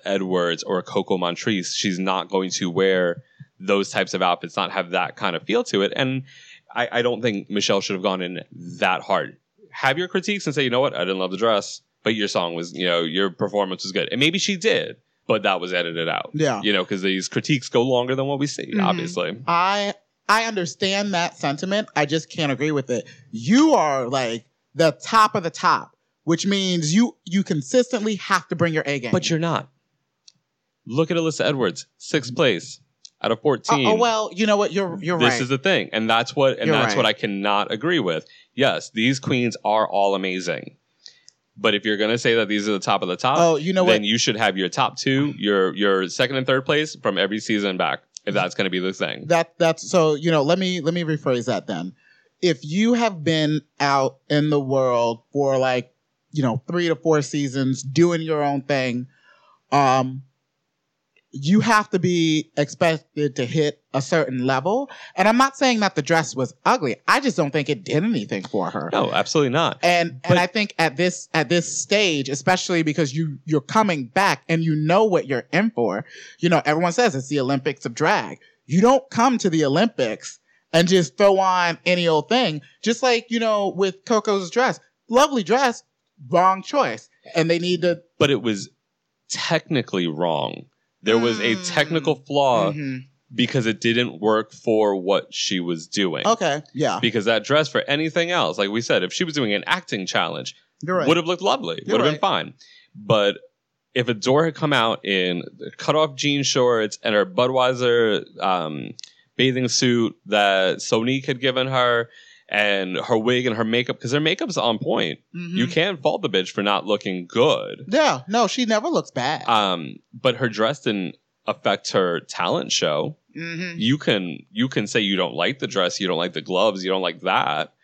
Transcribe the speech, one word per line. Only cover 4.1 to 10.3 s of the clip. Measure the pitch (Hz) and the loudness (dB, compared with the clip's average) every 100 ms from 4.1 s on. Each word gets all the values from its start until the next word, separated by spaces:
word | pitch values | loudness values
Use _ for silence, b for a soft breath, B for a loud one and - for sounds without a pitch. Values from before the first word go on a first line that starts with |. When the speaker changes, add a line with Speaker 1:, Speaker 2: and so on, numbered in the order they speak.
| 90 | 0
Speaker 1:
of | |
outfits, | 90 87 85 101 | 0 0 -4 -4
not | 90 | -2
have | 95 87 | -2 -2
that | 90 82 - | -2 -4 -4
kind | 101 82 | -4 -4
of | |
feel | - 226 240 | -2 -2 0
to | 101 | 0
it. | 101 - | 0 0
And | 131 131 131 B B B B | -2 -4 -8 B B B B
I, | 117 120 | -6 -2
I | 120 | 0
don't | 120 110 | 0 -2
think | 120 98 - | -2 -4 -4
Michelle | 101 98 101 | -2 0 0
should | - | 0
have | 98 | -4
gone | 98 92 | -2 -2
in | 90 87 - - 87 87 | -4 -8 -12 -16 -16 -2
that | 98 87 | 0 0
hard. | - 92 64 - _ _ - | 0 -2 -2 -10 _ _ -20
Have | - 135 143 | -4 -2 0
your | 180 | -2
critiques | 190 196 | -4 -4